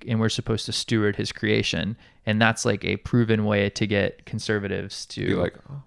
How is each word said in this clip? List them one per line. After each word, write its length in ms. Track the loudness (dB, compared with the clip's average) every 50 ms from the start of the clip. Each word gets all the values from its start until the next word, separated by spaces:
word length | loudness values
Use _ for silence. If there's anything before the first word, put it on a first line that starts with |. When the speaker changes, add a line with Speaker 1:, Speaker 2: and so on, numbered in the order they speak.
| -2 -2
Speaker 1:
and 120 | 0 2
we're 80 | 2 2
supposed 360 | 0 -2 -2 -2 -2 -2 -2
to 60 | -4 -6
steward 420 | -4 -2 0 2 2 2 2 0 -2
his 140 | -4 -6
creation." 640 | -6 -4 0 2 2 2 2 0 -2 -2 -2 -4 -6 -8 -12 -20 -20 _ -4
And 160 | 0 2 4
that's, 220 | 4 4 2 2 0
like, 180 | 0 0 0 0
a 100 | -2 -2 -2
proven 460 | -2 2 2 4 4 4 4 2 2
way 240 | 2 2 2 2 2
to 140 | 0 0 -2
get 400 | 0 2 2 2 0 -2 -6 -10
conservatives 800 | -10 -8 -6 -2 -2 -2 0 0 -2 -4 -4 -6 -8 -10 -12 -12 -10
to 180 | -8 -4 -2
Speaker 2:
Be 80 | 0 0
like, 200 | 0 0 -2 -4 -6 -14 -16
"Oh, 120 | -16 -16 -14